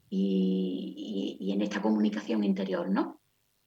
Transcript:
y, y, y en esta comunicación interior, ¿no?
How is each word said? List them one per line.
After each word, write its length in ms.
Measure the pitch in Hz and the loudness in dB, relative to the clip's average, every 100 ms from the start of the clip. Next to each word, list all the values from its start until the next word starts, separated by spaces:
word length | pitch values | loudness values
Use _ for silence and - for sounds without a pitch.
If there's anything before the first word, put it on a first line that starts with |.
| - | -6
y, 1300 | 190 196 190 190 190 185 185 190 - - 196 - - | 0 2 4 4 2 0 -2 -6 -8 -6 -4 -4 -4
y, 60 | - | -2
y 40 | |
en 100 | 101 | 0
esta 180 | 101 104 | 0 0
comunicación 640 | 110 107 104 107 - 110 | 0 2 2 0 -2 0
interior, 480 | 101 95 95 95 92 | 2 0 0 -2 0
¿no? 300 | 101 330 - _ _ _ _ | 0 -2 -6 _ _ _ _